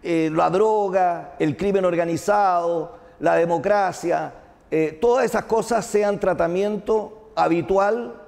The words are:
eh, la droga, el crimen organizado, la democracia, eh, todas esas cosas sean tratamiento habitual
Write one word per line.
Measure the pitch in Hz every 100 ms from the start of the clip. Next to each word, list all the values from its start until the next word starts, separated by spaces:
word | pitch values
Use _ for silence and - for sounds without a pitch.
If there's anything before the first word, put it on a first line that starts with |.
eh, | 180 165 160
la | 160 165
droga, | 180 220 214 202 185 180 170 - -
el | 156 143
crimen | 196 196 185
organizado, | 170 170 165 - 208 196 175 170 170 151 - - -
la | 160 170
democracia, | 170 170 196 208 185 - 170 156 151 - - - _
eh, | 160 156 156
todas | 233 247 233
esas | 220 -
cosas | 220 214 233 -
sean | 208 202 202
tratamiento | 190 175 170 180 208 214 208 220 208 - - -
habitual | 160 170 - 190 202 233 233 -